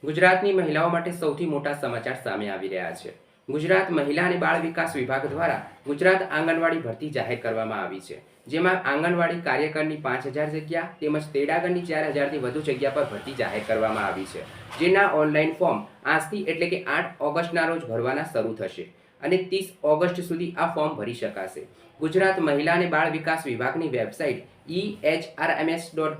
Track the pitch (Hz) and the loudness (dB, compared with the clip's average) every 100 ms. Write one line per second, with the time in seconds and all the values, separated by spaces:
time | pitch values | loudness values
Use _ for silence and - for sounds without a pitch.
0 | 139 151 185 185 202 190 160 151 170 170 | -2 4 6 6 4 2 2 2 2 2
1 | 175 175 156 139 170 143 147 147 131 120 | -2 -2 -2 0 -2 0 -2 -4 -4 -4
2 | 120 131 - 98 104 95 95 92 87 82 | -4 -6 -4 -4 -4 -4 -4 -4 -4 -8
3 | 87 - _ _ - 143 165 190 190 160 | -12 -16 _ _ -6 -2 4 4 4 0
4 | 143 151 180 175 160 165 160 - 131 147 | 2 2 2 2 2 2 0 -2 -2 -2
5 | 123 135 139 143 165 127 - - 135 143 | -2 -2 -2 -2 0 -2 -6 -14 -8 2
6 | 185 190 185 151 165 165 165 165 123 113 | 4 4 2 0 2 2 2 0 -4 -6
7 | 151 139 113 117 117 110 110 107 90 95 | -4 -4 -2 -2 -2 -2 -2 -4 -4 -8
8 | - 73 - _ - 156 180 185 139 143 | -12 -16 -16 _ -4 2 4 2 2 2
9 | 165 175 170 175 156 131 156 156 156 151 | 2 4 2 0 0 0 0 0 -2 -2
10 | 135 127 139 139 151 156 151 165 165 - | -2 -2 -4 -2 -2 -4 -4 -4 -4 -4
11 | 151 151 151 139 143 165 180 180 170 156 | -2 -2 0 -2 2 0 2 -2 0 -2
12 | 156 143 143 147 123 147 147 127 135 139 | 0 0 0 0 -2 -2 -2 0 0 0
13 | 135 104 - 131 113 104 107 113 110 107 | -2 -4 -10 -4 -4 -4 -2 0 2 0
14 | 98 92 95 87 - - - - 170 190 | -2 -2 -6 -10 -12 -16 -14 0 4 6
15 | 202 156 151 151 156 165 180 107 - - | 6 4 4 4 2 2 2 2 -4 -10
16 | 139 156 156 208 175 165 175 180 - 147 | 0 0 0 -4 -2 0 0 -2 0 -2
17 | 175 - 147 151 170 170 165 165 113 113 | -2 -2 -2 0 0 0 0 0 -2 -2
18 | 120 139 151 117 110 110 95 - 87 - | 0 -2 -2 -2 -2 -2 -6 -8 -14 -16
19 | _ _ 147 185 185 190 185 - 147 156 | _ _ 0 0 2 -2 -4 -2 2 4
20 | 175 175 170 165 175 - 170 160 151 - | 4 0 -4 -4 -4 -2 -2 0 -2 -2
21 | 104 120 110 98 95 - - - - - | -6 -4 -6 -6 -10 -10 -16 -20 -20 -6
22 | 156 180 190 185 160 143 156 170 175 151 | 0 4 4 4 2 2 4 4 4 2
23 | 165 156 156 160 139 113 127 151 160 123 | 2 0 -2 -2 -2 -2 -2 -2 -2 -2
24 | 107 - 151 127 - - - 170 208 208 | -2 -2 -4 -4 -8 -20 -6 -4 -4 0
25 | 151 165 - - 160 156 160 170 - 156 | 0 0 -2 -2 0 2 0 0 -4 -2
26 | 156 | -2